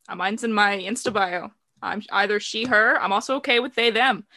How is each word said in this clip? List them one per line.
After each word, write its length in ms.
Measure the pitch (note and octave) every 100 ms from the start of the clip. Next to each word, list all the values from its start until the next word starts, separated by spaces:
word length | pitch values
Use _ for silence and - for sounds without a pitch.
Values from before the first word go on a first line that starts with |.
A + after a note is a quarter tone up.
| -
Uh, 60 | F3
mine's 280 | F#3 A3+
in 100 | A#3
my 240 | G#3+ G3+ G3+
Insta 340 | F#3 B3 B3+
bio. 400 | G#3 F#3 F3+ F#3+ - _ _
I'm 200 | - G#3 G#3
either 280 | G3 G3+ G#3
she, 260 | - G#3+ A#3+
her. 340 | G#3+ A3+ D4+
I'm 120 | F#3
also 220 | G3+ - C4+
okay 220 | C4+ A#3+
with 160 | B3+ -
they, 160 | A#3
them. 340 | A3 C4 G#3 -